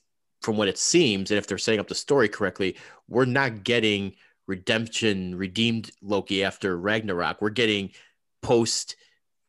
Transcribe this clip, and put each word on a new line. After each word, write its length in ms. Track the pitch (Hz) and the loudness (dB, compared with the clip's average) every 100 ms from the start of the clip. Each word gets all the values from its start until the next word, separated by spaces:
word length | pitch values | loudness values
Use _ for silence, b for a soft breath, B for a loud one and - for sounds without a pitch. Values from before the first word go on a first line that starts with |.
| _ _ _ _ | _ _ _ _
from 160 | - 107 | -4 0
what 100 | 101 | 0
it 100 | - | 0
seems, 540 | - 175 143 98 95 | 2 4 4 2 0
and 60 | 104 | -2
if 100 | - | -2
they're 100 | 92 | -4
setting 220 | - 107 | 0 0
up 80 | 95 | -2
the 80 | - | -6
story 320 | - 143 104 | 0 2 2
correctly, 480 | - 98 - 95 - B B _ | 0 -4 0 -2 -4 B B _
we're 180 | 113 127 | 0 2
not 380 | 131 135 110 | 2 0 -2
getting 500 | 95 120 110 101 98 - b b - | 0 2 4 2 -2 -8 b b -10
redemption, 880 | 95 92 113 113 - 113 95 92 90 | -6 -2 -2 -2 -2 0 0 -4 -6
redeemed 560 | 95 95 117 113 98 - | -6 0 0 0 -6 -14
Loki 420 | 98 101 - 95 | -4 -2 0 0
after 320 | 98 - 98 87 | 0 0 -2 -2
Ragnarok. 680 | 98 110 110 87 80 85 | 0 0 0 -2 -2 -2
We're 100 | 104 | -2
getting 400 | 107 113 104 98 B B B _ _ | 0 2 0 -2 B B B _ _
post 540 | - 120 113 - - - b b _ _ | 2 2 2 -2 -6 -14 b b _ _